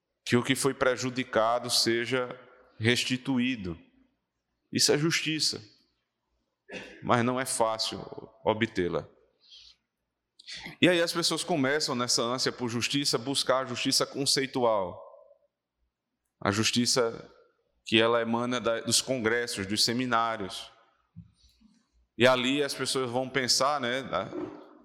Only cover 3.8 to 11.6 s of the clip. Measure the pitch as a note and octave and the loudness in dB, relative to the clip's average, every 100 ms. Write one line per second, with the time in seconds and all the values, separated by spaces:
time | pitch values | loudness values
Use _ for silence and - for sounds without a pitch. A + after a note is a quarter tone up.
3.8 | - _ _ _ _ _ _ _ _ - | -14 _ _ _ _ _ _ _ _ 0
4.8 | - D3 E3 D#3+ D3+ D#3 - G#2+ G#2 _ | 2 4 2 0 -2 -2 -2 -4 -12 _
5.8 | _ _ _ _ _ _ _ _ _ - | _ _ _ _ _ _ _ _ _ -16
6.8 | - - - A#2+ A#2+ B2+ C3 - A2 A2 | -16 -14 0 2 2 0 -4 0 0 0
7.8 | - G2 - - - - - G#2+ A2+ - | -4 -6 -10 -14 -16 -8 -2 0 -2 -2
8.8 | F2 D#2+ - _ _ _ _ - - _ | -2 -2 -6 _ _ _ _ -20 -20 _
9.8 | _ _ _ _ _ _ - - - - | _ _ _ _ _ _ -16 -14 -14 2
10.8 | D#3+ F3 E3+ E3+ D#3+ D#3+ - E3 | 4 4 2 0 -2 -2 -2 0